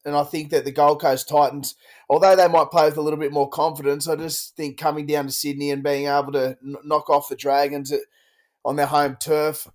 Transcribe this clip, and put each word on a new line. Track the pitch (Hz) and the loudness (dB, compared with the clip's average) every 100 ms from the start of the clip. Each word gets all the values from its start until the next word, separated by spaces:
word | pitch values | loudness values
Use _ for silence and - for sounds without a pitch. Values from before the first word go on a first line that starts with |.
| 147 | -2
and | 147 | -2
I | |
think | 143 160 147 | -2 -4 -2
that | 156 | -2
the | 131 | 0
Gold | 143 147 147 | 2 4 4
Coast | 160 131 - | 0 0 0
Titans, | 151 139 143 139 - _ - _ | 2 2 0 -10 -12 _ -20 _
although | 147 190 185 | 4 6 6
they | 175 | 6
might | 165 165 | 4 4
play | 170 151 | 2 2
with | 147 | 2
a | |
little | 151 151 | -2 -2
bit | 147 | -2
more | 147 139 | 0 -2
confidence, | - 156 147 139 143 151 | 0 -2 0 -4 -2 -4
I | 156 | -4
just | 160 - - - | -4 -8 -10 -10
think | 147 139 | -10 -4
coming | 160 151 147 | -4 -2 -2
down | 147 139 | -2 -2
to | |
Sydney | - 147 139 143 | -4 -4 -4 -4
and | 139 | -2
being | 143 143 143 | -2 -2 0
able | 143 139 | 0 0
to | 143 131 131 | -2 -2 -6
kn-, | 135 143 147 | -14 -14 -2
knock | 151 147 | -2 2
off | 143 - | 0 0
the | 135 | -6
Dragons | 143 139 143 143 139 | 0 2 0 -2 -4
at, | 143 139 _ _ _ _ _ | -4 -6 _ _ _ _ _
on | - 143 | -6 -2
their | 143 | 0
home | 151 143 127 | 2 0 -4
turf | - 151 151 143 - | -2 0 0 -4 -10